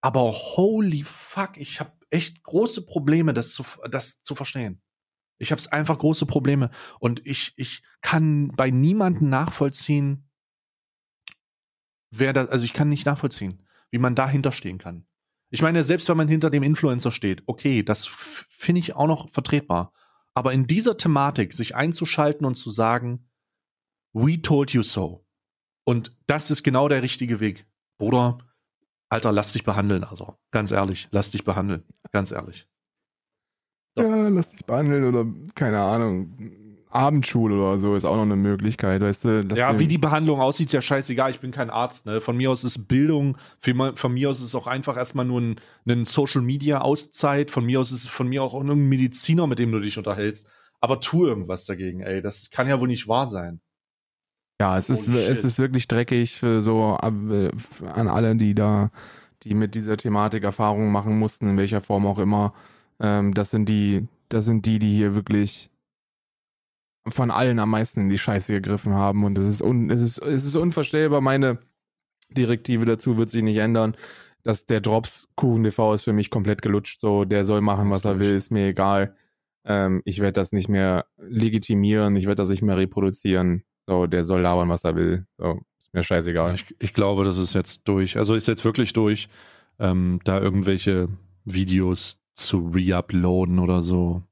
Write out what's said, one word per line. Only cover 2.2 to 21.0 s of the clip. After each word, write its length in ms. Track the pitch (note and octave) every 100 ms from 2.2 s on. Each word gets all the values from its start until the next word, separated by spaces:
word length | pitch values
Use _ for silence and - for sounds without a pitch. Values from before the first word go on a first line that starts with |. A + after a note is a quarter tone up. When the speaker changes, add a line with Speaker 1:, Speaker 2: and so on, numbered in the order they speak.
| E3 -
Speaker 1:
große 440 | - E3 A3+ A3+ F3
Probleme, 480 | - C#3+ D#3+ D#3+
das 180 | A#2+ A2+
zu, 100 | - A#2+ - A#2+
das 320 | C3 - -
zu 120 | -
verstehen. 480 | C#3 C3 C3+ A2+ F2+ _ _ _ _ _ _
Ich 140 | A#2+
hab's 160 | D#3 -
einfach 280 | D3 D3+ D3+
große 280 | D3+ D#3+ D3
Probleme. 440 | D3+ C3 C#3+ B2 - - -
Und 260 | A#2+ A#2+
ich, 280 | - C3+ - -
ich 260 | B2+ - _ _
kann 480 | - E3 D#3 D3 C#3+ -
bei 140 | C3
niemandem 580 | B2+ D3 G#3 F#3 E3+ D3
nachvollziehen, 1000 | C3 C#3 - C#3 - - D3 C#3+ C#3 _ _ _ _ _ _ _ _ _ _ - - _ _ _ _ _ _ _
wer 220 | A2 C3+
da, 140 | C3+ B2+
also 180 | C3+
ich 80 | A#2
kann 160 | - D3
nicht 180 | C#3+ D3
nachvollziehen, 560 | C#3+ C#3 - G2 F#2+ _ _ _
wie 80 | A#2+
man 160 | B2+
dahinter 380 | B2 C3+ C#3 C#3
stehen 260 | B2+ G2 F2+
kann. 280 | F2+ F2 - _ _ _ _
Ich 120 | A#2+
meine, 220 | D#3+ E3+
selbst 240 | C3+ F3 -
wenn 80 | E3
man 120 | D3+
hinter 220 | D#3+ D#3
dem 120 | D3
Influencer 480 | C#3 D#3 D3+ B2 B2
steht, 320 | - G2+ F#2 -
okay, 360 | A#2 C#3+ B2+
das 240 | G#2 G#2+ -
f-, 400 | - - - -
finde 320 | _ - F3
ich 140 | E3
auch 120 | - D3
noch 220 | D3+ -
vertretbar. 640 | - B2+ D3 C#3+ F2 F2+ _ _ _ _
Aber 180 | - B2+
in 140 | C3 B2
dieser 300 | E3+ A#3
Thematik 560 | A3